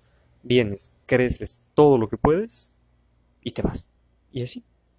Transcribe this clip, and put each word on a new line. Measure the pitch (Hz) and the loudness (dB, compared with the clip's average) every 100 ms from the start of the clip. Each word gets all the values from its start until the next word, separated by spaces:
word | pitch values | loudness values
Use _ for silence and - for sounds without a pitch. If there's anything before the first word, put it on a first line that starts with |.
| _ _ _ _ | _ _ _ _
Vienes, | - 123 107 98 - _ | 0 2 2 -4 -12 _
creces | - 127 123 - 107 - _ | -2 0 0 -4 -10 -14 _
todo | - 147 131 | 4 6 6
lo | 107 | 2
que | 113 | -2
puedes | 147 165 226 - - _ _ _ _ _ _ _ | 0 0 -2 -12 -20 _ _ _ _ _ _ _
y | - | -12
te | - | -6
vas. | - - - _ _ _ _ | -6 -6 -14 _ _ _ _
Y | 127 | -10
así." | 123 247 - _ _ | -10 -12 -20 _ _